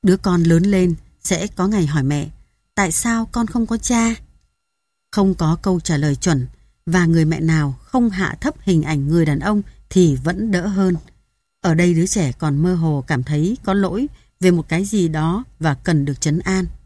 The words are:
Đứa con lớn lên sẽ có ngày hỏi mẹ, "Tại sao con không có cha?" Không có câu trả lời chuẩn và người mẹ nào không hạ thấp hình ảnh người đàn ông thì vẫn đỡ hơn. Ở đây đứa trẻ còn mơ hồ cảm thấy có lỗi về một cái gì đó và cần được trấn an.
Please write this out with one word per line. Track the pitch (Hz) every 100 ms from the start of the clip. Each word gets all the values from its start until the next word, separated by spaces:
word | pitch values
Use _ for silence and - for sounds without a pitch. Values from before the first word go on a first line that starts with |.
Đứa | 190 190
con | 226 180
lớn | 165 165
lên | 196 196 180 165 - _
sẽ | - 170 202
có | - 185
ngày | 214 156
hỏi | 151
mẹ, | 131 147 147 - _ _ _ -
"Tại | 185
sao | 165 233 233 220
con | 233 226
không | 247 220
có | 226
cha?" | - 233 226 226 - _ _ _ _ _ _ _ _
Không | - 196 180
có | 156 170
câu | 196 185
trả | - 151
lời | 147 139
chuẩn | 180 147 127 - _ _ -
và | 180 170
người | 165 160
mẹ | 165
nào | 160 160 143 135
không | - 254 240
hạ | 190 190 -
thấp | 269 -
hình | - 165
ảnh | 147 151 143
người | 170 156
đàn | 139
ông | 170 208 196 - _
thì | 190 175 131
vẫn | 143 185 220
đỡ | 180 185
hơn. | 196 185 170 - _ _ _ _ _
Ở | 180
đây | 160 175
đứa | 165 180
trẻ | 214 147
còn | 123 156 143
mơ | 175 180
hồ | 165 147 127
cảm | 139
thấy | 127 147 170 247
có | -
lỗi | 196 190 202 285 - _ _
về | 180
một | 175 -
cái | 165 196
gì | 214 170
đó | 156 160 190 254 _
và | 160
cần | 135 - 160 139
được | 131
trấn | 156 160
an. | 185 190 175 -